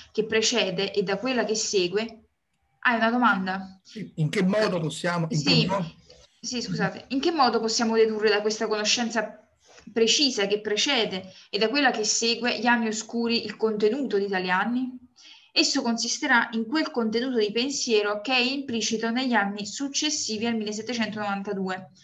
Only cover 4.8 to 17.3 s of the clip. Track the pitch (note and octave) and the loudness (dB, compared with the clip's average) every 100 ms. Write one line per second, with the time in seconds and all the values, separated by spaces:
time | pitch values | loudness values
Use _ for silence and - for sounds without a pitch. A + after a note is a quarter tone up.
4.8 | D#3 - F3+ F3 E3 D3+ C#4 A#3+ G#3 G3 | -4 -4 -2 -2 -2 0 2 4 4 0
5.8 | E3 - - - - _ A3+ B3 F#3+ E3 | -4 -10 -20 -20 -20 _ -8 -8 -4 -2
6.8 | F#3+ - - C4 E4 D#4+ B3 A#3 A3 A3 | -2 -4 -6 -2 0 4 4 4 0 0
7.8 | A3+ A3+ A3 G#3+ G#3+ G3+ G#3+ G#3+ G#3+ G#3+ | 2 4 4 4 2 2 0 -2 -2 0
8.8 | G#3 B3 A3 A3+ G#3 - _ _ _ - | 0 0 0 -2 -4 -8 _ _ _ -20
9.8 | - A3+ A3+ D4+ C#4 G#3 G3 G#3 G#3 G#3 | -4 2 4 4 2 2 0 0 -2 0
10.8 | C#4+ B3+ F#3 F#3+ - - - G3+ A3 C#4+ | 2 2 0 -4 -10 -18 -6 0 2 4
11.8 | C4 A3+ G#3 - A#3 A#3 A#3+ - A#3+ A#3 | 2 2 0 0 0 0 -2 0 2 2
12.8 | A3 G#3+ - A#3 A#3 A#3 G#3 - A3 G#3 | 2 -2 -4 -4 0 -2 -4 -2 0 2
13.8 | G#3+ C#4 A#3 G3+ G3 F#3 F#3 F#3 A3 B3 | 2 2 0 0 0 -2 0 0 0 -2
14.8 | B3+ - - _ - - _ - D#4 C#4 | -4 -8 -20 _ -20 -20 _ 0 0 0
15.8 | A#3+ A3 A#3 - D4 A#3+ - A3+ A3 D#4 | 0 -2 -2 -2 2 2 2 -4 -2 0
16.8 | D#4 A#3+ A3 A3+ C4 | 0 0 0 0 0